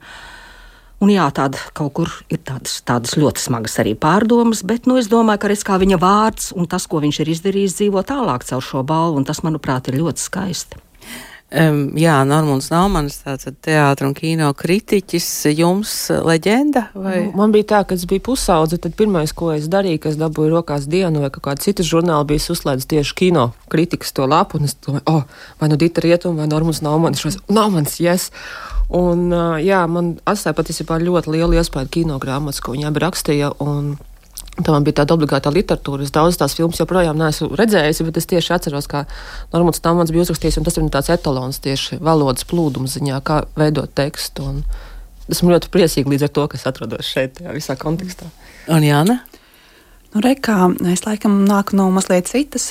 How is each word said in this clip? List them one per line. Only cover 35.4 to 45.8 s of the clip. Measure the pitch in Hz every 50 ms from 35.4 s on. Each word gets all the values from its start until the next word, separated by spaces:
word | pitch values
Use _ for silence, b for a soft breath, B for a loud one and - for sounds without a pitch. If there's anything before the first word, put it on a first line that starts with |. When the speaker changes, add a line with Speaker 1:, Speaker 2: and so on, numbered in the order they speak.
| - 147
Speaker 3:
literatūra. | 147 180 - - 165 - - 143 139 139 143
Es | 135 -
daudz | 156 160 175 175 -
tās | 151 139 -
filmas | - 165 165 165 -
joprojām | 165 - 180 185 175 160 147 156
neesmu | 160 156 151 - 160 - - -
redzējusi, | 233 220 208 170 147 151 160 - 160 160
bet | 156 165
es | - -
tieši | 185 170 160 - 175
atceros, | 180 - 160 143 143 143 -
kā | - 139 143 B B B B B B B B B
Normunds | - 170 175 165 147 - -
Naumans | 165 170 175 170 160 160
bija | 170 175
uzrakstījis, | 180 165 - - 117 - 156
un | 151 -
tas | - 160
ir | 156 151 -
tāds | 135 131 -
etalons | 170 170 - 156 131 131 127 131 139 - -
tieši | 139 135 - - - - 123
valodas | 151 160 160 151 143 135 123 - - -
plūduma | 175 175 160 147 127 131 131 131
ziņā, | - 131 139 143 131 139 - -
kā | 156 143 - - - 151
veidot | 151 151 156 135 - -
tekstu, | - - 139 151 - - - - - - 139 135
un... | 139 147 147 B B B B B B B B B B - - -
Esmu | 165 - 175 175
ļoti | 175 165 - - -
priecīga | 185